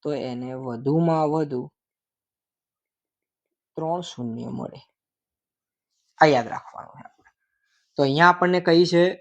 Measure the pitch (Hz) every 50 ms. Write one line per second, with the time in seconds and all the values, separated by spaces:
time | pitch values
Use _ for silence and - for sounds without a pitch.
0 | _ 151 147 135 - 127 123 123 127 127 127 127 131 127 117 117 127 139 151 165
1 | 170 170 160 156 156 151 151 160 156 143 131 127 135 147 _ _ _ _ _ _
2 | _ _ _ _ _ _ _ _ _ _ _ _ _ _ _ _ _ _ _ _
3 | _ _ _ _ _ _ _ _ _ _ _ _ _ _ _ - 160 160 165 180
4 | 170 - - - 123 117 113 120 120 123 127 127 127 - - 139 - _ _ _
5 | _ _ _ _ _ _ _ _ _ _ _ _ _ _ _ _ _ _ _ _
6 | _ _ _ _ 160 156 143 123 117 107 - - - - - - - - - 139
7 | - - _ _ _ _ _ _ _ _ _ _ _ _ _ _ _ _ _ -
8 | 143 135 135 151 170 175 175 175 180 180 180 180 175 180 165 170 180 170 175 170
9 | 175 185 196 -